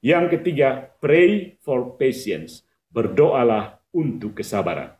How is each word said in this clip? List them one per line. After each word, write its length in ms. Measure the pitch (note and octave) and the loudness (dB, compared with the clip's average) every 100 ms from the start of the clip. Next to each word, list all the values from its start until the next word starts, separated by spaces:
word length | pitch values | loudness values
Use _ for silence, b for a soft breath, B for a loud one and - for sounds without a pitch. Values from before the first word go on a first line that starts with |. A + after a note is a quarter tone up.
Yang 220 | A#2+ E3+ F3 | 2 2 2
ketiga, 560 | E3 F3+ D3 C3+ C3 - _ | 0 -2 2 0 0 -10 _
pray 560 | D3 D#3+ F3+ G#3 F#3 _ | 2 4 4 2 -4 _
for 320 | - B2+ B2 | -4 -4 -4
patience. 720 | - C3+ A#2+ G#2+ D#2+ D#2 - _ _ _ | -2 -2 -2 -6 -8 -8 -20 _ _ _
Berdoalah 880 | A#2+ A2 - D3+ C3 A#2+ G#2+ G#2 - _ | -4 -2 2 2 4 2 2 -4 -14 _
untuk 480 | F3 D3+ A2+ G#2 G#2 | -4 -4 -4 -10 -10
kesabaran. 500 | G#2 G#2 F2 D#2 C#2 | -6 -4 -2 -4 -10